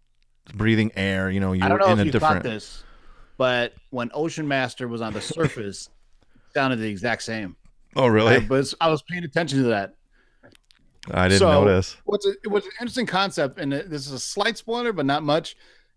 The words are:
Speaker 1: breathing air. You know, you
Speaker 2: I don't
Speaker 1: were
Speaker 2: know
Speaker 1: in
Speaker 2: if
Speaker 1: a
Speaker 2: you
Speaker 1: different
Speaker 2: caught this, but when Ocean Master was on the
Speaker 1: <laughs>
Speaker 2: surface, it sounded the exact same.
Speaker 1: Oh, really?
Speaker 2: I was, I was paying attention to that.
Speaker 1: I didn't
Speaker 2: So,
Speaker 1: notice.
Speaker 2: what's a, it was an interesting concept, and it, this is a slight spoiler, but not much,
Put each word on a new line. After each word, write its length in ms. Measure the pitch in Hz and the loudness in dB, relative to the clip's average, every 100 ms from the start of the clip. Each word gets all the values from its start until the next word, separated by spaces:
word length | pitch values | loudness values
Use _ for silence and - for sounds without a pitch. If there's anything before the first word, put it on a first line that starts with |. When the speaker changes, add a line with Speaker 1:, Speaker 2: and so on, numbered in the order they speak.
| _ _ _ _ _ | _ _ _ _ _
Speaker 1:
breathing 380 | 104 107 110 110 95 | -2 2 2 2 -2
air. 360 | 98 95 95 | -2 -2 -2
You 80 | 98 | -2
know, 140 | 95 | -2
you 100 | 92 | 0
Speaker 2:
I 40 | 95 | 2
don't 120 | 101 | 2
Speaker 1:
were 0 | |
Speaker 2:
know 140 | 98 | 4
Speaker 1:
in 60 | 107 | 4
Speaker 2:
if 20 | |
Speaker 1:
a 40 | 160 | 2
Speaker 2:
you 60 | |
Speaker 1:
different 320 | 120 156 92 | 2 2 0
Speaker 2:
caught 80 | 127 | -2
this, 320 | 107 - - - - - - - - | -8 -12 -18 -20 -20 -20 -20 -20 -2
but 340 | 127 123 120 - _ | 0 0 -2 -6 _
when 220 | 127 120 | -8 -6
Ocean 340 | 143 165 156 151 | -4 -6 -4 -2
Master 400 | 139 127 - 123 | -2 -2 -6 -8
was 140 | 117 | -6
on 120 | 113 | -6
the 80 | 104 | -8
Speaker 1:
<laughs> 120 | - - | -8 -4
Speaker 2:
surface, 540 | 160 - 101 92 - _ _ _ _ _ | -4 -4 -10 -12 -16 _ _ _ _ _
it 60 | _ | _
sounded 220 | 147 135 123 | -2 0 0
the 100 | 110 | -4
exact 360 | 101 117 113 | -4 -4 -4
same. 320 | - 113 98 - _ _ _ - | -4 -8 -8 -14 _ _ _ 0
Speaker 1:
Oh, 100 | 131 | 4
really? 280 | 107 110 127 | 6 6 4
Speaker 2:
I 40 | |
was, 360 | 107 135 135 - | 4 0 0 0
I 80 | 165 | 0
was 120 | 156 | 0
paying 200 | - 175 | -4 -10
attention 360 | 170 165 165 139 | -4 -2 0 2
to 60 | 123 | 2
that. 260 | 107 98 - _ _ _ _ - _ _ _ _ _ - | 2 -2 -10 _ _ _ _ -20 _ _ _ _ _ -6
Speaker 1:
I 200 | 90 92 | 0 4
didn't 100 | 139 | 6
Speaker 2:
So, 120 | 190 | 6
Speaker 1:
notice. 440 | 147 101 92 95 - | 6 6 4 2 -6
Speaker 2:
what's 220 | - 208 196 | -4 -2 -2
a, 40 | 202 | -4
it 60 | 220 | -2
was 160 | 202 190 | -4 -4
an 60 | - | -10
interesting 240 | 240 254 220 | -8 -4 -2
concept, 520 | 185 196 - 143 - | 0 -2 0 -4 -2
and 160 | 147 | -6
it, 160 | 139 190 | -6 -6
this 160 | 151 135 | -10 -10
is 60 | |
a 80 | 131 | -10
slight 380 | - - 208 220 | -8 -2 -2 -2
spoiler, 340 | - 233 240 | -6 -4 -4
but 140 | 190 139 | -2 0
not 180 | 143 | 0
much, 320 | 151 151 165 - - _ _ | 0 -2 -2 -16 -20 _ _